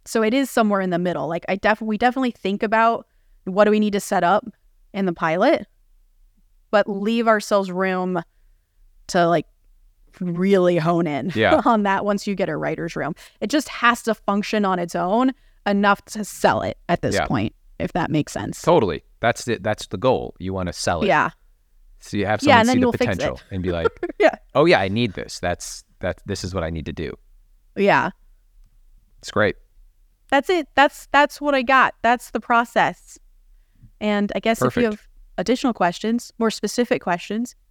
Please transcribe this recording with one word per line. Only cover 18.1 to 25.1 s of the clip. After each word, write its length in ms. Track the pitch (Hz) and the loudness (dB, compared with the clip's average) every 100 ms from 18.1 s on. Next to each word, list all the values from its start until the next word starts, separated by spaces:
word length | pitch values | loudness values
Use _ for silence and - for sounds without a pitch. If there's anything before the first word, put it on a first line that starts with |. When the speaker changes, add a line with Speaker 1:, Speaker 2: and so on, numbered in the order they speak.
Speaker 1:
makes 220 | 151 139 | -2 -2
sense. 280 | - 104 - | -6 -10 -4
Speaker 2:
Totally. 420 | - 170 101 71 - _ | 2 4 2 -2 -10 _
That's 240 | 117 117 - | -2 -2 -4
the, 140 | 110 | -4
that's 280 | 104 107 - | -4 -6 -6
the 100 | 95 | -2
goal. 380 | 123 101 60 - | 0 0 -4 -10
You 140 | 92 | -8
wanna 200 | 95 90 | -6 -6
sell 300 | - - 87 | -4 -2 0
it. 40 | 190 | 2
Speaker 1:
Yeah. 220 | 156 - - _ _ _ _ - - | 2 0 -4 _ _ _ _ -20 -20
Speaker 2:
So 180 | - 104 | -8 -4
you 80 | 98 | -2
have 160 | 107 | 2
Speaker 1:
Yeah, 40 | 277 | 6
Speaker 2:
someone 120 | 247 | 6
Speaker 1:
and 100 | 226 | 6
then 40 | 254 | 4
Speaker 2:
see 40 | |
the 20 | |
Speaker 1:
you'll 100 | 247 | 2
fix 100 | 226 | 0
it. 140 | 247 185 | -2 -2
Speaker 2:
potential 200 | 147 127 - | -4 -6 -10
and 120 | 98 | -6
be 80 | 90 | -4
like, 160 | 85 82 - 349 | -2 -4 -4 -10
Speaker 1:
<laughs> 140 | - | 0
Yeah. 160 | 339 - - 127 | 2 2 -2 2
Speaker 2:
"Oh 100 | 165 | 4
yeah, 140 | 143 | 4
I 60 | 95 | 2
need 260 | 104 120 | 0 -2